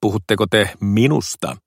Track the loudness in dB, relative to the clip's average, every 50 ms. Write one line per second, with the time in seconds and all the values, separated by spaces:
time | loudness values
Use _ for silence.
0 | 0 -2 -2 -2 -2 -2 0 0 0 2 2 2 2 2 -2 -4 -2 0 2 2
1 | 2 2 2 0 -4 -6 -10 -8 -8 -10 -10 -10 _